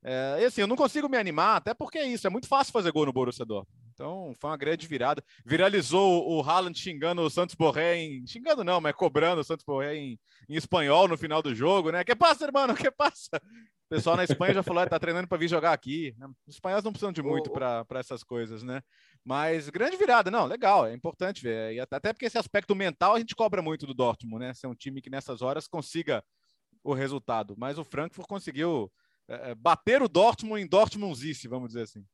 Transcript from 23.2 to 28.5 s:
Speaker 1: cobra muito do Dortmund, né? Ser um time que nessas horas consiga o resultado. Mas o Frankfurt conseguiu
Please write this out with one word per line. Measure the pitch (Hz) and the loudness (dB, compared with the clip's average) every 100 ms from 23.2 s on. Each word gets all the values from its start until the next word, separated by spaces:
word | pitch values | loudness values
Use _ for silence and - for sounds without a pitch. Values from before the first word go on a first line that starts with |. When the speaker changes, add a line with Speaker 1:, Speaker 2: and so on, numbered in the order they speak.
| 226 - | 0 -2
Speaker 1:
cobra | 220 190 | 0 0
muito | 160 156 143 | -2 -6 -8
do | |
Dortmund, | 127 123 117 120 113 | 0 0 0 -6 -10
né? | 127 127 | -10 -10
Ser | 131 | -12
um | |
time | 120 139 135 | -12 -12 -12
que | 131 | -10
nessas | 135 - 120 | -12 -10 -6
horas | 127 143 - | -4 -4 -6
consiga | 170 139 165 165 120 - _ _ _ _ _ | -10 -6 -6 -2 -4 -4 _ _ _ _ _
o | - | -6
resultado. | 131 135 139 - 117 101 101 | -4 -2 -6 -4 -4 -4 -8
Mas | 127 143 | -8 -8
o | |
Frankfurt | 151 135 165 - 180 | -10 -8 -8 -10 -12
conseguiu | 196 - | -12 -10